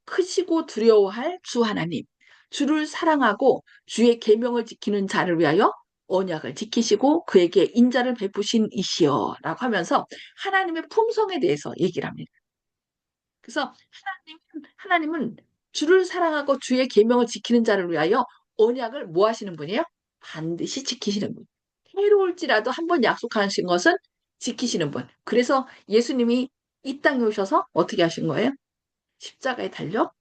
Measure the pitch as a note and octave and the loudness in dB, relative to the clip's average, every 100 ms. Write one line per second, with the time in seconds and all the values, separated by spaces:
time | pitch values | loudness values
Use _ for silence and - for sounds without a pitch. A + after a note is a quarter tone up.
0 | - - F4+ - F4 E4 D#4 - A3+ G#3+ | -6 -4 -2 -2 0 -2 -2 2 6 6
1 | G3 A3 D4 F4+ - A#3+ A3 F#3+ E3 D3+ | 4 0 -8 -8 -6 -2 0 -2 -4 -6
2 | - _ _ _ _ - C#4+ D#4 D4+ - | -10 _ _ _ _ -4 0 0 -2 -2
3 | E4 D4+ A#3+ A#3 C4+ - - _ _ - | 0 2 2 2 2 0 -4 _ _ 2
4 | A#3 A#3 A3 A3 B3 A#3+ A3+ - - G3+ | 4 4 4 2 2 -2 -4 -8 -4 -2
5 | G3 F#3+ F3 E3 D#3 E3+ D#4 - _ _ | -2 -2 0 2 2 4 2 0 _ _
6 | _ F#3 F#3+ D#3+ A#2+ C#3+ A3+ A#3 A3+ G3+ | _ -2 -2 -6 -8 -10 -4 -2 0 2
7 | C4+ E4 - G3 F3 - E3 A#3+ B3 B3+ | 2 0 4 4 6 4 2 4 4 4
8 | B3 A#3+ G3 G3+ G3+ A3+ G#3+ G#3+ F3+ - | -2 -4 -6 -4 -2 0 0 -2 -6 2
9 | D3+ B2 - - D3+ D#3+ B3 G3+ - C4+ | 2 2 -2 -6 -8 -6 -2 -2 0 -2
10 | - - - - G4 F#4+ F#4+ E4 D#4+ - | -2 -12 -20 -12 -4 -2 -2 -4 -4 0
11 | A4 A4 G4+ F4 - D3 - - F3+ E3+ | 0 0 -2 0 -2 -2 -6 -4 -2 -2
12 | - - - _ _ _ _ _ _ _ | -8 -10 -16 _ _ _ _ _ _ _
13 | _ _ _ _ - D#4 B3+ - _ - | _ _ _ _ -10 -8 -8 -10 _ -18
14 | G4 F#4+ - D#4+ _ D#4 - _ F#4+ F4 | -16 -16 -18 -20 _ -20 -20 _ -2 -2
15 | D#4 E4 A3+ - _ _ _ - D4+ F#4+ | -2 -4 -6 -10 _ _ _ -6 4 4
16 | F4+ F4+ E4+ D4+ C#4+ C4+ - B3+ C4 - | 4 0 -2 0 -2 -2 0 0 2 4
17 | A3+ A#3+ A3+ - - A#3+ A3+ G3+ F3 D#3+ | 4 4 2 -4 0 2 4 0 0 -2
18 | D#3+ B3 - _ _ - A3 B3+ A3+ C#4+ | 0 0 -2 _ _ 2 2 2 -6 -8
19 | G#3 D#3+ G#3+ A#3+ G3+ D#3+ D3 A3+ E4+ _ | -6 2 2 0 -8 -10 -6 -4 -4 _
20 | _ _ - D#3+ D#3+ E3+ - C4+ C4+ B3 | _ _ -16 -10 -8 -6 -6 -6 -8 -6
21 | - G3+ - - - _ _ _ _ F#4+ | -4 -4 -6 -8 -18 _ _ _ _ -2
22 | G4+ G#4 F#4 F4 D4 A3 B3 C4 E4+ F4 | 4 4 4 -2 0 0 0 -4 -2 2
23 | A#3 - A#3 A3 G3 - F3+ F3 E4 F4+ | 2 0 -4 -2 -2 -2 0 2 2 2
24 | - _ _ _ - - B3 - D3 - | -4 _ _ _ -8 -4 -4 -2 -2 -4
25 | D3 _ - A3+ B3 C4+ B3+ - - G#3+ | -10 _ 0 0 2 0 -2 -12 0 0
26 | A#3+ C4 A#3 B3 C4 _ _ _ C4+ C4 | 2 0 2 0 -2 _ _ _ -12 -2
27 | D#4 C4+ A3+ G#3 G3 D#4+ - - F3 G3 | 0 0 0 -2 0 0 0 -2 0 0
28 | E3 - E3 D3+ A#3+ C#4 _ _ _ _ | 0 0 -4 0 -2 -4 _ _ _ _
29 | _ _ - - C4 A#3+ F#3+ - D3+ G#3+ | _ _ -20 -10 -8 -6 -8 -8 -6 -2
30 | D#4+ - | -4 -6